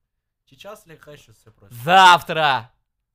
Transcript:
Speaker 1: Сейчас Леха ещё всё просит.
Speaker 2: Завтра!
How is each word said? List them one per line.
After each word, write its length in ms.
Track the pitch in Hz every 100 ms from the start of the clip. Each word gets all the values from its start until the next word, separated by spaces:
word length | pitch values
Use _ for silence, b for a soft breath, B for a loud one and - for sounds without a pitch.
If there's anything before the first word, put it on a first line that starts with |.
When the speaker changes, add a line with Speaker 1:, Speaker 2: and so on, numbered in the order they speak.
| _ _ _ _ _
Speaker 1:
Сейчас 400 | 131 196 214 165
Леха 240 | 156 _
ещё 200 | 147 _
всё 180 | 107 _
просит. 220 | _ 101 120
Speaker 2:
Завтра! 960 | 131 190 180 175 - 160 151 127 117 _ _ _ _